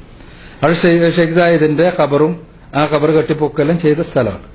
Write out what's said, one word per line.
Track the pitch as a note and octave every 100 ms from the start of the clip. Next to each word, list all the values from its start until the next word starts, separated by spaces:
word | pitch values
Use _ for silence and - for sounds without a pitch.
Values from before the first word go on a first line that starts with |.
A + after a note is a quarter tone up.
| - - - - - -
അവിടെ | D3
ഷെയ്-, | E3 F3 E3+ E3+
ഷെയ്ഖ് | E3 E3
സായിദിന്റെ | E3+ E3+ E3 D#3 D3 F3 F3
ഖബറും | D3 C#3+ D#3 F3 - - - C#3
ആ |
ഖബർ | D3+ D3 D3+
കെട്ടിപ്പൊക്കെല്ലാം | D#3+ D#3 D3 D3 - D3 E3+
ചെയ്ത | D#3 C#3+
സ്ഥലമാണ്. | - C#3+ A2 F#2 -